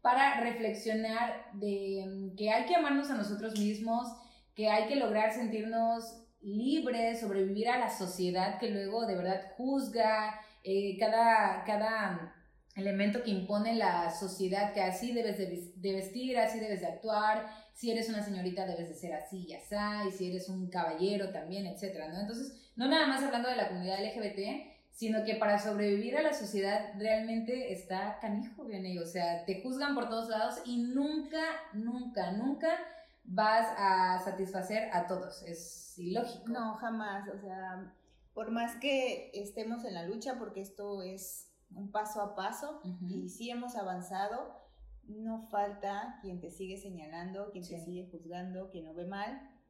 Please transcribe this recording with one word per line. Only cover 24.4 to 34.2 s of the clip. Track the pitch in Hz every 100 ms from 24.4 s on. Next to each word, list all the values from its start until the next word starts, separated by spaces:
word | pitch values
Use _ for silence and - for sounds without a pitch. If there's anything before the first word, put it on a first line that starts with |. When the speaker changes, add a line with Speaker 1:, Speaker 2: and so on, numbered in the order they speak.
| 202 285 - - _
Speaker 1:
sino | - 226 220
que | 214
para | 220 214 208
sobrevivir | 214 208 208 202 226 277
a |
la | 311
sociedad | 294 208 208 196 214 208 196
realmente | 214 220 226 226 226 254 254
está | 185 - 190 208 214
canijo, | 226 202 269 -
Vianney, | 254 196 185 180
o | 165
sea, | 185 170 170
te | - 185
juzgan | 254 262 294
por | 269 220
todos | 220 226
lados | 220 254 -
y | 240 240
nunca, | 240 262 294 311 294 320 320 320 -
nunca, | 202 226 254 240 - 175
nunca | 196 262 311 330 330 - - - _
vas | - 180 214 220 226 -
a | 196 190 185 185